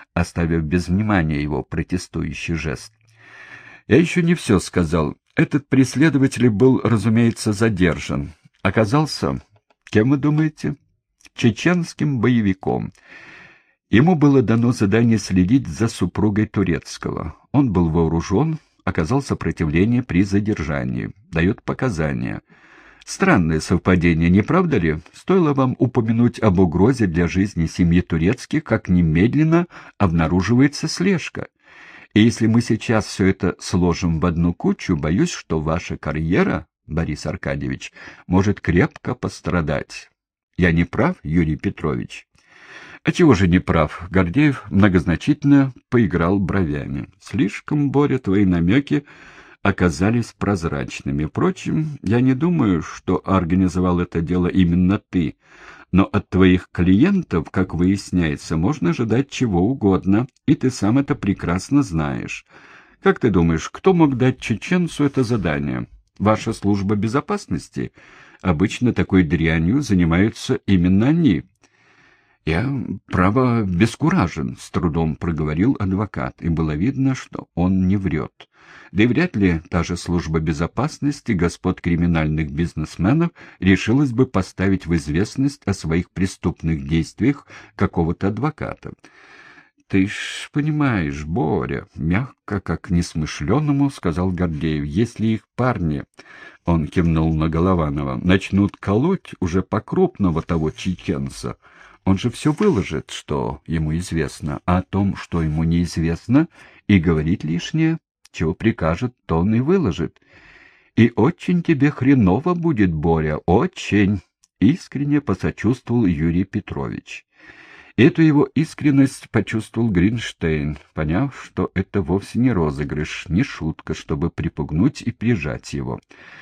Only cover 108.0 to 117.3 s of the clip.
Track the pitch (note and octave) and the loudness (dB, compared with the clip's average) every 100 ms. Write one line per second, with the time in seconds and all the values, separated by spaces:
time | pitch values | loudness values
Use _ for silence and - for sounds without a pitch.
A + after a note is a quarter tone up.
108 | - _ _ - D#2+ F2+ A2 A#2 E2 F2 | -8 _ _ -6 -4 -2 -2 0 -2 -2
109 | B2 - - E2 F#2 A2+ C3 G3 B2+ D#2+ | -4 -8 -4 0 2 0 0 0 0 -2
110 | D#2+ - _ _ - - - _ _ - | -6 -8 _ _ -20 -20 -20 _ _ 2
111 | A#2 - A#2 - - F3+ E3+ D3+ C#3+ - | 4 4 0 0 -2 0 0 2 0 0
112 | B2 C3+ F#2+ B2 F3+ F3 E3 A#2+ F#2+ D#2+ | 2 4 4 2 0 -2 0 2 0 2
113 | E2 E2 D#2 D2+ - F#2+ F3+ - - G2+ | 0 0 0 -4 0 2 2 -4 -2 2
114 | G2 G2+ - _ _ _ G2+ F3 - C3 | 2 0 -6 _ _ _ 2 2 -4 -6
115 | C#3+ D3 - F#2+ E2+ - G#2 C3 - A#2+ | -2 -2 -2 -4 -4 -4 -2 -4 -2 0
116 | G2+ D2+ E2 E2+ G2 G#2+ - D2 B1+ G1+ | 0 0 0 0 -2 -6 -8 -8 -8 -10
117 | - - - | -14 -20 -20